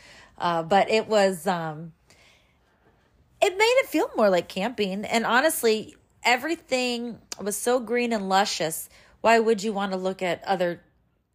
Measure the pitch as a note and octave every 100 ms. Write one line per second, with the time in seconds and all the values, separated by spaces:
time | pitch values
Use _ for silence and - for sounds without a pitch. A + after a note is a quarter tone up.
0 | - - - - F3+ E3+ E3 G3 F#3 A3
1 | A3 G#3+ G3 F#3+ F#3 F3+ D#3+ D3+ E3 -
2 | _ _ _ _ _ _ _ _ _ _
3 | _ _ _ - G4 F#4 A4 B4+ C5 D4+
4 | G#4 F4 G#3+ F3+ F3+ - G3+ B3+ G3+ F#3+
5 | G#3+ A3+ F3+ A#3 D4+ D#4+ A#3 A3 F#3+ -
6 | _ _ A3+ B3 C#4 E4 - B3+ B3 A#3+
7 | A#3+ A3 - - G3 G#3 - B3 A3 A#3+
8 | A#3+ A#3 F#3+ F#3+ G#3 - D#3+ D#3+ - _
9 | _ _ G#3+ A3+ A3 A3 G#3 G3+ G3 F#3+
10 | F#3 F#3+ F#3 E3 - G3 F3+ F3 _ _
11 | _ _ _